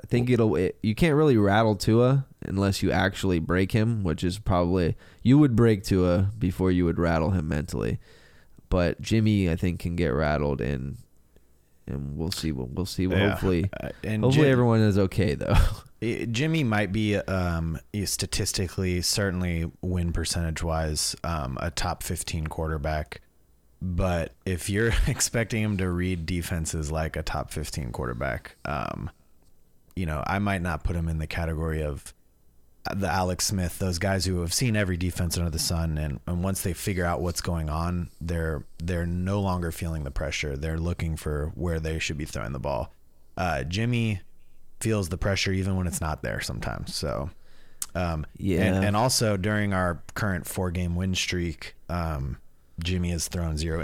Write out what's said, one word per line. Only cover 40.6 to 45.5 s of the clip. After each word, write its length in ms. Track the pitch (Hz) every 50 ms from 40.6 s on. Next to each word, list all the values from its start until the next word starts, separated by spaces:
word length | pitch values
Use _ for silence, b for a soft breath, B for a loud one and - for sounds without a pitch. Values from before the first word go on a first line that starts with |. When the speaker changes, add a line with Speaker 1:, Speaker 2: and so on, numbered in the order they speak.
| 76 80 80 82
Speaker 2:
looking 360 | 80 87 87 - 82 82 80
for 360 | 78 - 78 76 73 73 80 -
where 240 | - 85 87 82 80
they 220 | 80 80 80 80
should 180 | - - 80 71
be 60 | 76
throwing 260 | - - 65 53 58
the 80 | 67 65
ball. 340 | 71 73 69 57 - - - - - - - - - - -
Uh, 260 | - 92 87 78 67 65
Jimmy 580 | 76 87 104 113 120 123 117 113 110 104 92 - - - - - - - - - - - -
feels 300 | - 110 110 104 95 80
the 60 | 90
pressure 360 | 82 - 104 95 - - 98